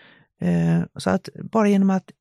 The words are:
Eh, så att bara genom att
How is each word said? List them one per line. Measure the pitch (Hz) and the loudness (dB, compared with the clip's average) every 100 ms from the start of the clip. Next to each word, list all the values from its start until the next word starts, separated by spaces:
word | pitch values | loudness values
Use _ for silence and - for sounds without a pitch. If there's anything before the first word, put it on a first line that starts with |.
| - - _ - | -20 -20 _ -6
Eh, | 175 170 165 170 - - | -2 0 2 0 -2 -6
så | 190 | -2
att | 190 - - - | -2 -4 -16 -4
bara | 226 208 | 0 2
genom | 202 196 | 4 2
att | 190 - - | 0 -4 -10